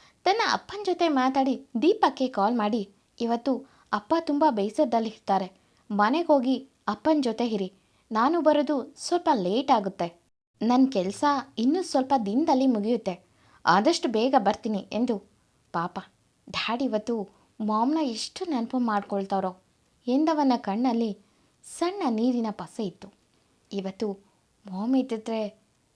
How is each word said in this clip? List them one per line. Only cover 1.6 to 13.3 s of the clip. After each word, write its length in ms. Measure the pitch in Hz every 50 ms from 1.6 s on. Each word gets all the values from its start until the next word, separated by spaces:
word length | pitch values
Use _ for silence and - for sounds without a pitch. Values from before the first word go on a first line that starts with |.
| - _ - 226
ದೀಪಕ್ಕೆ 460 | 247 339 440 - - 294 262 - 262 254
ಕಾಲ್ 280 | 254 - 196 214 247
ಮಾಡಿ, 340 | 233 208 208 220 226 196 - _ _ _ _ _ -
"ಇವತ್ತು 460 | 233 226 233 233 240 277 262 262 269 - _ _ _ - -
ಅಪ್ಪ 200 | 208 - - 320 330
ತುಂಬಾ 300 | 330 311 285 285 320 302
ಬೇಸರದಲ್ಲಿ 600 | 240 208 196 220 226 - 302 233 233 226 226 220
ಇರ್ತಾರೆ, 420 | 214 - _ - 196 190 190 180 - _ _ _ _ _ _ -
ಮನೆಗ್ 360 | 214 202 208 214 269 330 339 320
ಹೋಗಿ 420 | 302 277 240 262 262 233 - - _ _ - -
ಅಪ್ಪನ್ 360 | 214 - - 311 320 302 262
ಜೊತೆ 240 | 240 220 220 240 240
ಇರಿ, 260 | 220 196 190 185 - _ _ _ _ _ _ -
ನಾನು 300 | 220 214 233 277 339 349
ಬರೋದು 540 | 277 311 302 294 285 285 302 269 - - - -
ಸ್ವಲ್ಪ 320 | - - 349 349 349 226 277
ಲೇಟ್ 380 | 220 180 180 202 254 277 -
ಆಗುತ್ತೆ, 500 | 262 220 196 190 190 - 175 170 - _ _ _ _ _ _ _ _ -
ನನ್ 300 | 214 226 247 247 262 269
ಕೆಲ್ಸ 320 | 269 196 180 190 196 - - 294 285 269 - - - -
ಇನ್ನೂ 260 | 226 262 311 381 370
ಸ್ವಲ್ಪ 300 | - - 277 254 262 277 269 214
ದಿನದಲ್ಲಿ 420 | 196 202 262 330 330 277 254 269 269
ಮುಗಿಯುತ್ತೆ, 600 | 240 208 202 220 247 220 - 196 175 - _ _